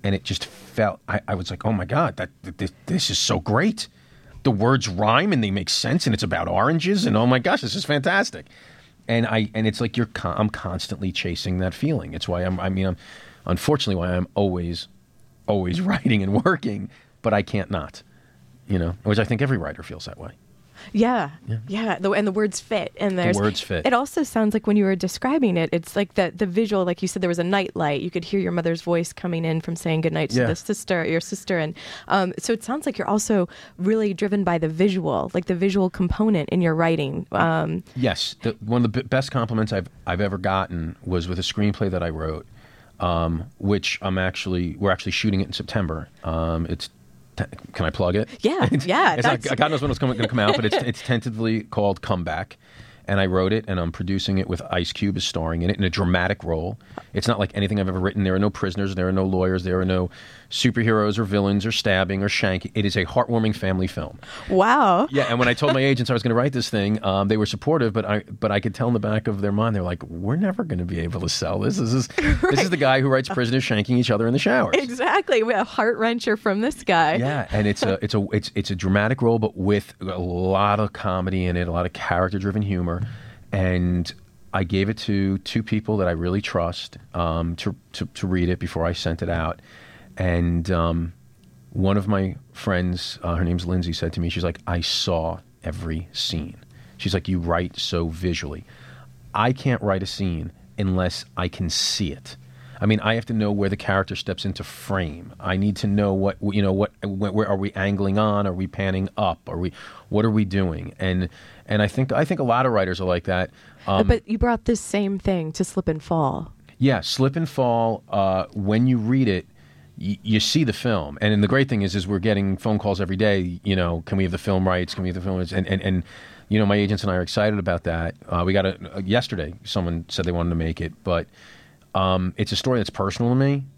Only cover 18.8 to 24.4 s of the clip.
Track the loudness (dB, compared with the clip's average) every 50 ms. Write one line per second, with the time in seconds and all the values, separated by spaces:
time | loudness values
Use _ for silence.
18.8 | 0 -2 -4 -4 0 0 2 2 2 0 0 0 0 0 0 -2 -4 -6 -8 -12
19.8 | -14 -14 -14 -12 -12 -14 -14 -14 -14 -16 -16 _ _ _ -20 -20 -20 _ _ -20
20.8 | -18 -4 2 2 2 4 2 0 -2 -4 -8 -14 -8 -6 -6 -6 -6 -6 -6 -4
21.8 | -2 -2 -2 -2 0 0 0 2 0 0 0 0 -2 -2 -2 -6 -8 -4 -4 -4
22.8 | -4 -6 -6 -4 -2 -2 0 2 2 2 2 2 2 0 0 -2 -4 -4 -4 0
23.8 | 2 2 2 2 0 -2 -2 -2 -2 0 0 0